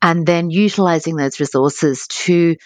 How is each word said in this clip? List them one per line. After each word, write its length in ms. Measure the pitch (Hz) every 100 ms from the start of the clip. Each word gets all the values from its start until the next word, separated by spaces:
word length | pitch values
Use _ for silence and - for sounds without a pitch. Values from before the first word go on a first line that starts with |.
and 240 | 175 170 165
then 240 | 170 170
utilizing 640 | 170 208 202 180 165 165 160
those 240 | 139 -
resources 680 | 143 135 139 - 156 131 -
to 480 | - - 175 170 160